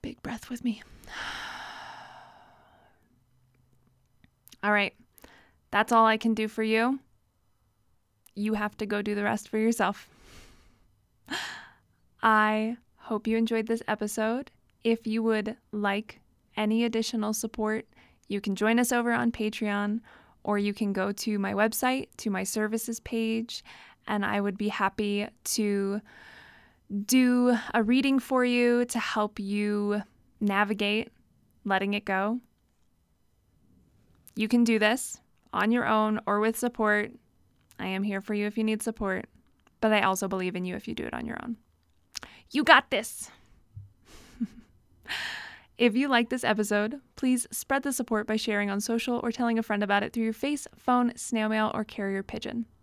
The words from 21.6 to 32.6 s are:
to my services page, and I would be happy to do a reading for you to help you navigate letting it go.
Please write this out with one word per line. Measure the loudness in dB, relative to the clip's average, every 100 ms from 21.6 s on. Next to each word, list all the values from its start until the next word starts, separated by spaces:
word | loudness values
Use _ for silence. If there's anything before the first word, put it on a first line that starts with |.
| 0 2 0 -2 -4 -6
to | -4
my | -2
services | -2 -2 -2 -2 -4 -8
page, | -4 -2 0 -2 -4 -10 -14 -20 -20 -18 -4
and | -2
I | 0 0
would | -2 -2
be | -4
happy | 0 -2 0 -2 -2 -4 _
to | -4 0 2 0 0 -4 -8 -20 -20 -20 -20 -20 -20 _ _ -8
do | 2 4 6 6 4 2 2
a | 0
reading | 4 4 4 2
for | 2 2
you | 4 4 4 4 0
to | -2
help | -2 -2 -2 -4
you | -4 -2 0 0 0 -2 -4 _ _ _
navigate | 0 2 0 0 0 0 -4 _ _ _ _ _
letting | -2 0 0
it | -2
go. | -2 0 0 -4 _ _